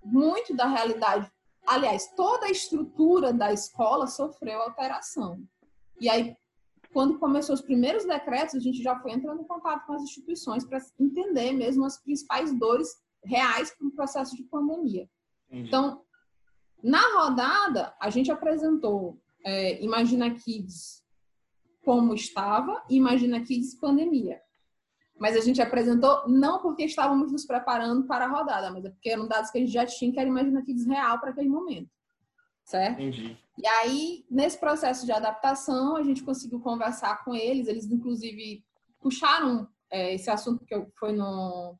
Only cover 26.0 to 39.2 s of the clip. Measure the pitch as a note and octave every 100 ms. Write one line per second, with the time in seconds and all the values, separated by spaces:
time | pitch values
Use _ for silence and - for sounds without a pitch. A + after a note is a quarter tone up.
26 | C4 C#4+ A#3+ C4 C#4 F#4 F#4 D4+ D#4 D#4
27 | C#4+ C#4 D4 C#4+ - B3 B3 A#3+ A#3 A#3+
28 | C4 B3+ B3 C#4+ D4 G#3+ F#3 F#3 F#3+ -
29 | A#3 A3 A3 A3 A3 B3 B3+ A3+ A#3+ -
30 | B3 B3+ C4 C4 C#4 C4+ C4 B3 A#3+ C4+
31 | B3+ A#3+ C#4 C4 C#4 C#4+ F4+ G#3 F3 _
32 | _ _ _ _ _ _ _ - F#3+ B3
33 | C3+ B2 A2+ A2+ _ - A3 A3+ A#3 C4+
34 | D#4+ F4 - C4 D4 - D#4+ D4+ C#4+ B3+
35 | A#3+ A3 A3 A3 - C4+ - B3+ C4+ D#4+
36 | C#4+ C4 - C4 A#3 A#3+ B3+ A#3 A3+ A#3+
37 | A3 G#3+ - A#3+ A3+ C4+ A3+ A3 G#3+ A#3
38 | A#3+ A#3+ A3+ G#3 A3 G#3 _ _ _ _
39 | C4+ C4